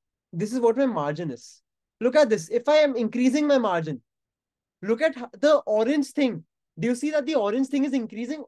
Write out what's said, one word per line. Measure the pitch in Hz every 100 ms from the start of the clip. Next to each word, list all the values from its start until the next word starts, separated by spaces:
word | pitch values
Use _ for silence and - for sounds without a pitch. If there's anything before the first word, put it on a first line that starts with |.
| _ _ _
This | 170 208
is | 254
what | 233 226
my | 262
margin | 175 147 151 165
is. | 120 - - _ _ _ -
Look | 240 302
at | 262
this. | 208 160
If | 233 277
I | 302
am | 294 247
increasing | 220 240 254 294 294
my | 269
margin, | 214 170 160 127 _ _ _ _ _ _ _ _
look | 196 233
at | 320 262
h-, | 247 190
the | - 196
orange | - 214 226 302 277
thing. | - 262 170 - _ _ -
Do | 226
you | 240
see | 302
that | 302 262
the | 285
orange | 202 247 269
thing | 277 277
is |
increasing | 262 226 214 240 302